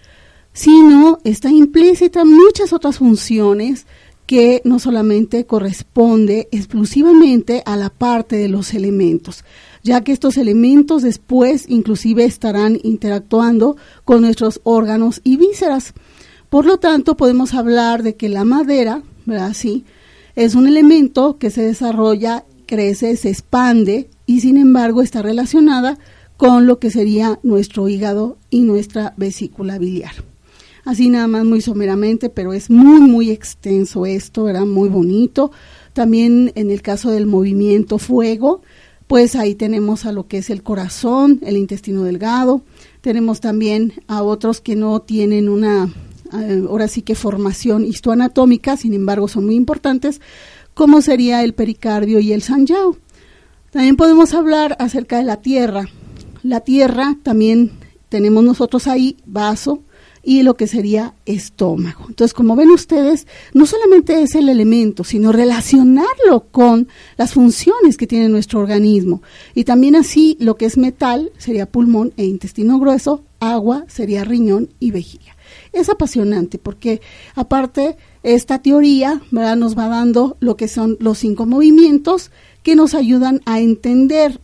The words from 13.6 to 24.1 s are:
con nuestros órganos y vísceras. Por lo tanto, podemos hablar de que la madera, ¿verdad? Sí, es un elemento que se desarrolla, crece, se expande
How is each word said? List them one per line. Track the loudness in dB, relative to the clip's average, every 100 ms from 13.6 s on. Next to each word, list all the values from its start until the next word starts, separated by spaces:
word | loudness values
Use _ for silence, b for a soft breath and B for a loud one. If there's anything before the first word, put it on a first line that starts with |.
| 0 -2 b b 0
con | 2
nuestros | 2 0 -4 -4
órganos | -2 0 0 -2 -2 -2
y | -2 2
vísceras. | 2 0 -4 -4 -8 -16 b b b b b
Por | 0
lo | 2 2
tanto, | 0 0 0 0
podemos | 0 0 -2
hablar | -4 -2 0 0 -2
de | -6 -6
que | -6
la | -2
madera, | 0 0 0 0 -2 -4 -12 -16 -10
¿verdad? | -6 -6
Sí, | -6 -6 -8 -10 b b b b
es | b 0
un | 2 4
elemento | 6 6 6 2 0 -2 -2
que | -6
se | -4
desarrolla, | -4 -4 -4 -2 0 0 -4 -8 -12 _ -10
crece, | -4 -4 -2 -4 -4
se | -4
expande | -6 -4 -2 2 2 0 -2 -8